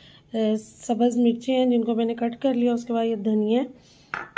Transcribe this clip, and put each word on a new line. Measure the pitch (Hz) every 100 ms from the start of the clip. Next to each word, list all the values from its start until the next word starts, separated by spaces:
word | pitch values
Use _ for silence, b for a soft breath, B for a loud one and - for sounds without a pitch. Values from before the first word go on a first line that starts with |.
| B B B 226 214 214
सब्ज़ | - - - 226 240 247
मिर्ची | 240 233 -
हैं | 262 254
जिनको | 240 220
मैंने | 233 233
कट | 233 233
कर | 233 277
लिया। | 240 240
उसके | 240 240
बाद | 233 226
ये | 220
धनिया | 208 214 208 240
है। | 277 - b b b - -